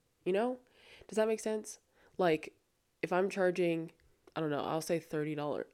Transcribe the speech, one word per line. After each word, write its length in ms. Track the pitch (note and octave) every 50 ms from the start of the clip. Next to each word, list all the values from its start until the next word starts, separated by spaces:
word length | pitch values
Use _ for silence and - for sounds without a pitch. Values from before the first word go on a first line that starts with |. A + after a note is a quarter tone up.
| _ _ _ _ -
You 80 | F3+ F#3
know? 260 | G3 A3+ B3 B3+ B3 - _ _ _ - - - - - -
Does 80 | -
that 120 | G#3+ A3 A3
make 120 | A3 G#3+
sense? 400 | - A3 A3 G#3+ G#3+ - - - _ _ _ _ _ _ _ -
Like, 340 | F#3+ F3 D#3+ D#3 - - - _ _ _ _ _ _ _ _ _ -
if 100 | D#3+ F3+
I'm 180 | F3+ F#3+ G3+
charging, 600 | - G3+ F#3 F3+ F3 F#3 F3+ E3+ E3 E3 E3 E3 - _ _ _ _ _ _ - -
I 40 | D#3
don't 100 | D#3+ D3+
know, 120 | D3 C#3 -
I'll 180 | - D3+ D#3+
say 180 | D#3+ - F3+ E3
thirty 360 | D#3+ - - D#3 D3+ D3+ D#3
dollars, 320 | D3 D3 D3 C3+ - - -